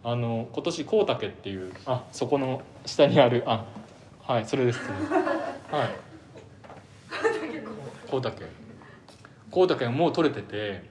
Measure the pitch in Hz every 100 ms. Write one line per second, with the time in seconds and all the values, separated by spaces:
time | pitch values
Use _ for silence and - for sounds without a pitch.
0 | 117 120 117 113 113 - - 165 151 220
1 | 196 123 104 - 101 98 92 92 - 123
2 | - - 120 143 131 131 - - - -
3 | 143 127 123 120 127 110 - - - -
4 | - - - 123 110 135 123 120 - -
5 | 302 339 - 320 - - - 151 113 -
6 | - - - - - - - - - -
7 | - - 453 440 320 - 214 214 - -
8 | - 131 120 101 90 - - - - -
9 | - - - - - - 185 160 120 127
10 | 165 - 156 120 98 104 107 95 -